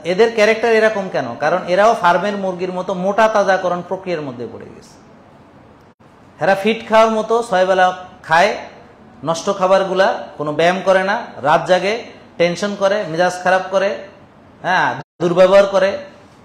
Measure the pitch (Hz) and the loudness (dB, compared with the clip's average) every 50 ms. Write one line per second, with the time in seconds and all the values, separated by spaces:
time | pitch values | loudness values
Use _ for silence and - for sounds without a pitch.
0 | - 165 185 180 226 226 226 220 208 214 220 220 240 233 226 220 214 220 220 202 | -6 -4 0 2 2 2 2 2 2 2 2 2 2 2 2 4 2 2 0 -2
1 | 190 185 - 160 135 120 120 - 143 156 165 180 175 175 175 185 202 226 226 226 | -6 -4 -4 -4 -4 -4 -6 -4 -2 -2 -2 -2 -2 -2 0 2 4 4 2 2
2 | - 175 175 185 185 208 202 196 190 190 180 175 185 180 180 180 180 196 196 180 | 2 2 2 2 0 -2 -4 -4 -6 -6 -6 -6 -6 -6 -6 -8 -6 -6 -6 -4
3 | 180 196 202 208 220 220 220 208 196 190 190 185 185 180 175 175 175 - 190 185 | -2 -2 0 2 2 2 2 0 2 2 0 0 0 -2 -4 -4 -6 -8 -8 -8
4 | 185 185 170 156 151 139 120 120 120 107 107 101 - - 117 - - - - - | -6 -6 -6 -6 -6 -10 -10 -12 -12 -12 -12 -16 -18 -18 -20 -20 -20 -20 -20 -20
5 | - - - - - - - - - - - - - - - - - _ _ _ | -20 -20 -20 -20 -20 -20 -20 -20 -20 -20 -20 -20 -20 -20 -20 -20 -20 _ _ _
6 | _ _ _ _ - - - - 147 180 196 196 196 220 226 226 - - 214 220 | _ _ _ _ -20 -20 -10 -4 0 0 0 0 0 -2 -2 -2 -4 2 4 4
7 | 226 226 220 220 214 220 226 233 226 - 190 185 185 185 190 185 185 185 185 - | 4 4 2 -2 -2 0 -2 -2 0 0 0 2 2 2 4 4 4 2 2 -2
8 | - - - - - - 160 170 185 214 - - - - - - - - - - | -12 -18 -20 -16 -4 0 2 4 4 2 0 -4 -10 -16 -18 -20 -20 -20 -20 -20
9 | - - - - 131 151 165 165 - 202 190 - 185 190 190 190 190 175 185 180 | -20 -20 -20 -12 -6 -6 -6 -4 -4 -4 -4 -2 2 2 2 2 2 0 0 0
10 | 190 226 - - - - - - 147 151 147 147 165 175 185 190 170 190 185 185 | 0 0 0 -4 -8 -14 -10 -8 -8 -6 -2 0 2 2 2 0 0 2 2 2
11 | 185 190 208 240 233 - - - 117 143 160 170 160 156 180 180 180 196 214 247 | 2 0 -4 -4 -6 -10 -14 -6 -2 0 0 0 2 2 0 0 2 -2 -4 -4
12 | - - - - - - - - 170 175 175 175 208 208 202 202 196 190 202 214 | -8 -14 -20 -20 -20 -16 -4 -2 0 0 0 -2 -4 -6 -4 -2 0 0 0 0
13 | 208 160 156 165 180 180 180 - - 180 185 185 185 - 202 190 190 202 220 - | -4 -6 -2 0 0 0 0 -2 -2 0 0 0 0 0 -2 -2 -2 -2 -4 -6
14 | - - - - - - _ - - - - - - 160 185 175 151 135 120 135 | -12 -16 -20 -20 -20 -20 _ -20 -20 -20 -20 -10 -4 -2 0 0 0 0 -2 -6
15 | - _ _ - 160 175 170 175 185 180 196 196 196 196 196 190 185 196 202 - | -12 _ _ -4 -2 0 4 4 4 6 6 6 4 4 2 0 0 0 -2 -4
16 | - - - - - - _ _ - | -12 -14 -20 -20 -20 -20 _ _ -20